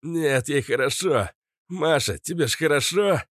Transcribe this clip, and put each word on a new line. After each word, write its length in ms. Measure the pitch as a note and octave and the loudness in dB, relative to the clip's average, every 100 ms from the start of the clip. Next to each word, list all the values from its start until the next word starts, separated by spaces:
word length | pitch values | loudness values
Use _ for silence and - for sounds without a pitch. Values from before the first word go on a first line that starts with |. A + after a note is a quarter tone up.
Нет, 460 | D3+ E3+ D#3 C3+ A#2+ | -6 -2 2 2 2
ей 140 | C#3+ | -2
хорошо! 680 | - B2 C3 B2+ F#3 C3+ F#2+ - _ _ _ | 0 0 0 0 0 0 0 -8 _ _ _
Маша, 500 | F3 D#3 D#3 A#2 F#2+ | -4 2 2 0 -6
тебе 280 | - E3 C#3 | -6 -4 -2
ж 100 | - | 0
хорошо! 680 | D#3+ C#3+ C3 F3 G#3 E3+ - | 2 2 0 0 2 0 -2